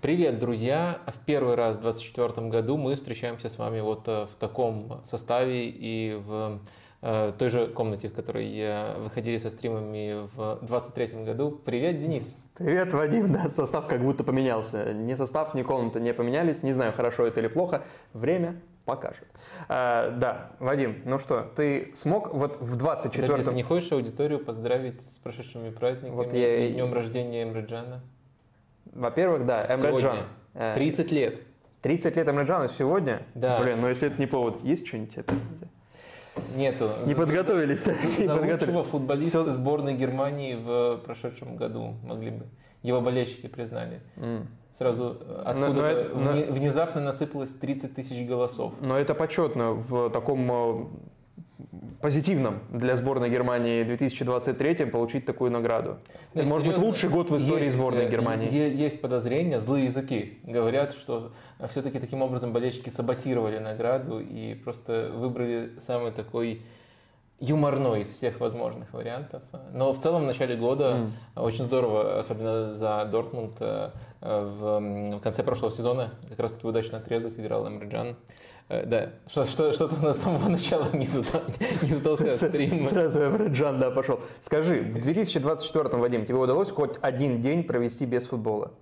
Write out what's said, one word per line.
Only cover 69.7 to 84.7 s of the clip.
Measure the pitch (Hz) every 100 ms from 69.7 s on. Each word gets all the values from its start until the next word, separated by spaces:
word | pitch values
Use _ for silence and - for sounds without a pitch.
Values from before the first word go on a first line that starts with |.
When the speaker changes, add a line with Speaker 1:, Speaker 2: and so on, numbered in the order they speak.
Speaker 1:
Но | 123 135
в | 135
целом | 160 170
в | 143
начале | 127 131 120
года | 117 139 139 123 110 110 - -
Speaker 2:
М. |
Speaker 1:
очень | 117 113
здорово, | 123 131 123 107 107 98
особенно | 110 110 110 113 110
за | 107 110 107 107
Дортмунд, | 107 117 123 110 113
э, | 110 107 104 - - -
э, | - 104 101 101
в, | 107 107
м, | 104 101 104 101
в |
конце | 113 107
прошлого | 131 123 113
сезона | - 120 127 113 - -
как | -
раз-таки | 113 110 113
удачный | 113 113 113
отрезок | - 117 117 113
играл | 110 110 107
Эмре | 107 104
Can. | 110 117 120 - - - - _
Э, | - -
да, | 117 - - -
что, | -
что, | 127 - 156
что-то | - 160 151
у | 151
нас | -
с |
самого | 190 160 202
начала | 175 - 165 143
не | 151 131
задал-, | 135 - 165 - - 240 220
не | 147
задался | 147 143 151 156
Speaker 2:
С-, | 123
с-, | 160
Speaker 1:
стрим. | 151 139 170 143
Speaker 2:
сразу | 196 165 147
Эмре | 143 214 214
Can, | 131 147 131
да, | 127
пошел. | 127 135 123 - -
Скажи, | - 151 160